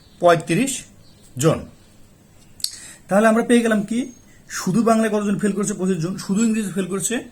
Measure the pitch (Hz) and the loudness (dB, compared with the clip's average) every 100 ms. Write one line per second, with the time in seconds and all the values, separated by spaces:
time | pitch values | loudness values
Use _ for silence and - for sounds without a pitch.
0 | - - 175 170 165 170 269 - - - | -20 2 4 4 2 0 0 -4 -12 -20
1 | - - - 127 151 123 - - - - | -20 -20 -16 0 0 0 -6 -20 -20 -20
2 | - - _ - - - - - - - | -20 -20 _ -20 -20 -12 -12 -12 -20 -18
3 | - 190 220 220 233 240 226 214 208 226 | -2 2 4 2 4 2 4 0 -2 -4
4 | 285 - - - - - 185 185 220 220 | -6 -12 -20 -20 -14 -8 -2 2 4 4
5 | 220 214 208 185 208 185 202 180 185 180 | 2 0 -2 -2 -2 -2 -4 -2 -2 -2
6 | 160 190 - 196 233 220 202 160 180 196 | -2 -6 -4 0 0 0 -4 -6 -4 -4
7 | - 233 - | -4 -6 -8